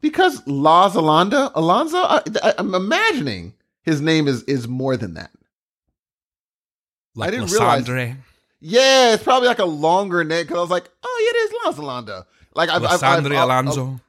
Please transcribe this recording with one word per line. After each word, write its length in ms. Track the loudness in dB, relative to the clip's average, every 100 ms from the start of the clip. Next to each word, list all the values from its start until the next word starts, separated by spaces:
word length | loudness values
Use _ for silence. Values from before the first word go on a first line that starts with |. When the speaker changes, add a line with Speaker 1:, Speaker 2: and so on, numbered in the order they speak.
Speaker 1:
Because 440 | -2 2 0 0 -6
Laz 460 | 2 4 6 4 2
Alonda, 560 | 2 4 4 2 0 0
Alonzo, 420 | 2 2 0 -2
I, 240 | 0 0 0 -2
I, 100 | 0 0
I'm 160 | -2 -4
imagining 760 | -2 0 0 -2 -4 -8 -12 -20 _ _
his 180 | -4 -2
name 260 | 0 0 2
is, 160 | -2
is 240 | -2 -4 -4
more 300 | -6 -4 -4
than 180 | -6 -12
that. 160 | -18 _ _ _ _ _ _ _ _ _ _ _ _ _ _ _ _ _ _ -8
Speaker 2:
Like 120 | -6
Speaker 1:
I 20 |
didn't 200 | -4 -2
realize 340 | 0 2 0 -2
Speaker 2:
Lysandre? 320 | -6 -6 -10 -18 _ _ _
Speaker 1:
Yeah, 500 | -2 2 4 6 6 4
it's 80 |
probably, 240 | 2 2 2
like, 100 | 0
a 60 | -2
longer 580 | 0 0 0 0 -2
name, 220 | -2 -4 -4
'cause 120 | -4
I 40 |
was 80 | -2
like, 180 | -4 -6 _
"Oh, 180 | -10 -2 0
yeah, 60 | 0
it 40 | -4
is 40 | -4 -6
Lance 120 | -6
Alonso." 460 | -10 -10 -10 -14 -16 _ _
Like, 160 | -4 0
I've, 140 | 0
I've, 80 | 0 0
I've, 200 | 2 2
Speaker 2:
Lysandre 120 | 0 0
Speaker 1:
I've, 80 |
Speaker 2:
Alonso? 560 | 2 2 0 -4 -6 -10